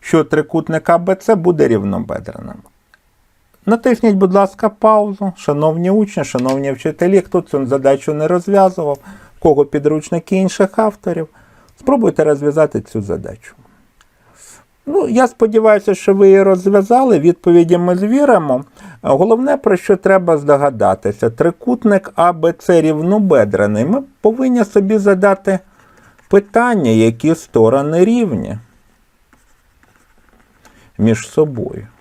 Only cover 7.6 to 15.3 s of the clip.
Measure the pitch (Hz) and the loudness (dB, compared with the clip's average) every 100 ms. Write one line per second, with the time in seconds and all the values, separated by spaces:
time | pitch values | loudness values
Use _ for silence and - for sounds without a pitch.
7.6 | 131 139 135 139 - 151 156 180 170 196 | -2 -2 0 0 -2 -4 -2 -2 0 2
8.6 | 190 185 156 143 - - - _ - 143 | 2 0 -6 -6 -10 -20 -20 _ 0 2
9.6 | 143 151 143 156 147 170 - 190 190 - | 0 0 -2 -2 -4 -8 -4 -2 -2 -2
10.6 | 190 - 214 202 - 170 156 _ _ _ | -4 0 -4 -4 -8 -6 -8 _ _ _
11.6 | _ _ - 277 220 - 156 147 147 147 | _ _ -2 0 0 0 0 2 -2 0
12.6 | 151 107 - 113 98 87 - 107 - _ | 0 -2 -8 -10 -8 -8 -10 -16 -20 _
13.6 | _ _ _ _ _ _ _ _ - - | _ _ _ _ _ _ _ _ -20 -20
14.6 | _ _ - 349 330 233 254 | _ _ -4 -2 0 0 0